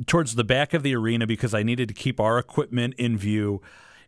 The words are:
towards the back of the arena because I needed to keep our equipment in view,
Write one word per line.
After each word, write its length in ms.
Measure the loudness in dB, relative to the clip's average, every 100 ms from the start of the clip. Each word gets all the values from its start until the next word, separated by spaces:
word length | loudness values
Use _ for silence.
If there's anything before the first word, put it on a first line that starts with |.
| 0
towards 280 | 2 2
the 100 | 0
back 300 | 2 2 2
of 80 | 0
the 120 | 0
arena 320 | 0 0 0 0
because 280 | -2 -2
I 80 | 0
needed 260 | 0 0 -2
to 60 |
keep 260 | -4 -4 0
our 180 | 2 2
equipment 560 | 0 -2 -2 0 -2 -2
in 180 | -2 0
view, 460 | 0 0 0 -2 -8 -20 -20 -20